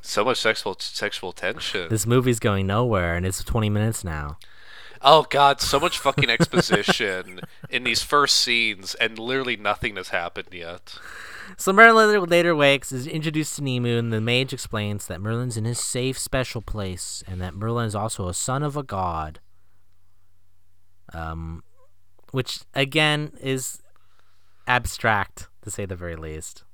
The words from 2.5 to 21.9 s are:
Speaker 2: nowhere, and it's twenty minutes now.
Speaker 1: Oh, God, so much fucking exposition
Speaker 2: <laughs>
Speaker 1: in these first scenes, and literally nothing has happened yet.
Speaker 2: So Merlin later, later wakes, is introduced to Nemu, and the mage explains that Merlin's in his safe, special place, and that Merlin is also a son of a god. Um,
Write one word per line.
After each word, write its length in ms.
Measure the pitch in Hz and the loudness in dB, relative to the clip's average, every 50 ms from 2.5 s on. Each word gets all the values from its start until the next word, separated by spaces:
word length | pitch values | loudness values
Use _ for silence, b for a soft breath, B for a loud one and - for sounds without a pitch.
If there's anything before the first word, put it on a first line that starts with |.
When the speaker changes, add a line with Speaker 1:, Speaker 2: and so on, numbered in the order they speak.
| 101 98 95 | 2 2 0
Speaker 2:
nowhere, 480 | 95 98 110 123 123 110 95 87 85 85 | 0 2 2 2 2 2 2 2 0 0
and 100 | 87 90 | 0 -2
it's 200 | 92 92 - - | -2 -4 -4 -4
twenty 260 | - - 117 110 104 | -2 0 0 0 2
minutes 320 | 104 104 107 113 113 - | 2 2 0 0 -2 -4
now. 360 | - 90 80 76 73 71 73 - B B B B B B B B B B B B | -6 -6 -6 -6 -8 -8 -10 -12 B B B B B B B B B B B B
Speaker 1:
Oh, 220 | - 135 151 156 143 - | 6 8 8 8 6 4
God, 300 | - 135 143 139 139 - | 4 6 6 6 4 2
so 180 | - - - 139 | 0 0 2 2
much 200 | 151 175 - - | 2 0 -2 0
fucking 300 | - 139 - - 131 120 | 0 0 2 2 2 2
exposition 1080 | 117 120 165 - - 175 165 - 185 - 104 - 185 - 120 101 92 92 92 92 92 90 85 - - | 4 2 2 2 4 0 2 4 2 0 2 0 0 0 0 -2 -2 -4 -6 -10 -14 -14 -14 -16 -16
Speaker 2:
<laughs> 140 | - - - | -18 -14 -4
Speaker 1:
in 140 | - 123 123 | -4 -2 0
these 180 | 123 117 110 | 0 -2 -2
first 340 | - - - 147 143 - - - | 0 2 2 4 4 4 4 2
scenes, 580 | - 127 120 117 117 110 104 92 98 - - | 2 2 2 2 2 0 -2 -4 -8 -12 -4
and 200 | - 120 113 113 110 | -2 -2 -2 -2 -4
literally 380 | 113 120 131 135 135 123 120 | -6 -2 -2 -2 0 -2 -4
nothing 380 | 101 104 101 104 - - 120 101 | -2 0 0 0 0 -2 -4 -4
has 120 | 98 92 - | -6 -8 -2
happened 400 | - 92 87 87 - - 92 - | -2 -2 -2 -4 -8 -10 -12 -10
yet. 440 | - 90 85 85 85 92 - - - B B B B B B B B B B 196 185 | -14 -14 -12 -12 -12 -12 -14 -18 -20 B B B B B B B B B B -16 -14
Speaker 2:
So 160 | B - 196 | B -2 2
Merlin 360 | 190 202 226 233 226 220 220 214 | 10 10 12 12 12 10 8 8
later, 120 | 208 208 180 | 6 4 4
later 300 | 170 170 170 170 170 170 | 4 4 4 6 6 4
wakes, 340 | 151 147 139 139 139 - - | 6 6 6 6 4 0 -6
is 160 | 135 127 127 | -6 -6 -6
introduced 480 | 156 165 160 151 160 151 156 151 - - | -4 -6 -4 -4 -2 0 -2 -2 -2 -4
to 60 | - | -6
Nemu, 340 | 143 135 127 123 120 120 120 117 | -4 -2 -2 0 0 2 0 0
and 140 | 117 117 | 0 0
the 80 | 113 110 | -2 0
mage 320 | 110 117 120 123 131 131 | 0 2 2 2 2 0
explains 540 | 139 123 - - - 107 104 104 104 101 - | -4 -10 -8 -6 -4 -4 -4 -4 -4 -6 -8
that 140 | - 95 82 | -10 -10 -6
Merlin's 360 | 98 107 113 117 123 127 117 | -4 -4 -4 -2 -4 -4 -4
in 80 | 113 110 | -4 -4
his 140 | 117 120 - | -4 -4 -4
safe, 400 | - - - 127 123 131 131 - | -4 -4 -4 -2 -2 -2 -2 -4
special 440 | - - - 131 127 - - 117 | -6 -4 -2 -2 -2 -2 -6 -10
place, 600 | 98 - - 107 101 95 92 90 - - - - - - | -8 -6 -6 -4 -4 -6 -6 -8 -10 -10 -12 -12 -10 -10
and 120 | 92 92 | -8 -6
that 140 | 90 90 - | -6 -6 -6
Merlin 320 | 98 107 113 117 120 117 | -6 -4 -2 -2 -2 -2
is 80 | 110 101 | -2 -2
also 320 | 104 104 110 - - 98 | -2 -4 -4 -4 -4 -6
a 80 | 90 87 | -4 -4
son 300 | - - - 127 135 147 | -4 -4 -2 -2 -2 -2
of 120 | 151 139 | -2 -4
a 60 | 147 | -6
god. 560 | 139 - 101 95 92 90 85 80 78 78 76 - - - - - - - - - - - - - - - - - - - - - - - - - - - - - - - - - - - | -8 -6 -4 -2 -2 -2 -2 -4 -6 -8 -10 -14 -20 -20 -20 -20 -20 -20 -20 -20 -20 -20 -20 -20 -20 -20 -20 -20 -20 -20 -20 -20 -20 -20 -20 -20 -20 -20 -20 -20 -20 -20 -20 -20 -20 -14
Um, 500 | - 82 82 80 80 82 82 80 82 85 - - - - - - | -12 -10 -8 -8 -8 -8 -8 -8 -10 -12 -14 -18 -20 -20 -20 -20